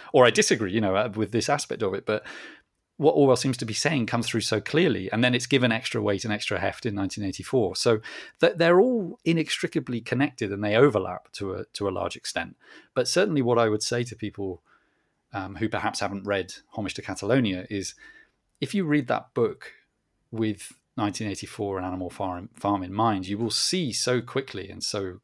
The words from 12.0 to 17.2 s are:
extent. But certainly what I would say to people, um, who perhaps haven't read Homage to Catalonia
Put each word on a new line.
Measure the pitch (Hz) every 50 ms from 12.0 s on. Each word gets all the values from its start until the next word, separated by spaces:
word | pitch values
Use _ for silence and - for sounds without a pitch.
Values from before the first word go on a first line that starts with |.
| 90 85 -
extent. | 85 - - - 87 82 - - _ _ - - - - _ -
But | 131 123 -
certainly | - 175 202 208 160 139
what | 123 120 120 117
I | 117 110
would | 107 107 -
say | - 123 120 120
to | 120 110
people, | - 107 98 - - 98 95 90 - _ _ _ _ _ _ _ _ _ _ _ _ _ _ -
um, | 101 92 98 101
who | 98 113 107
perhaps | 110 101 104 104 - -
haven't | 104 95 101 98 98
read | 101 101 95 92 95 - - - _ -
Homage | - 101 92 -
to | - -
Catalonia | - 92 -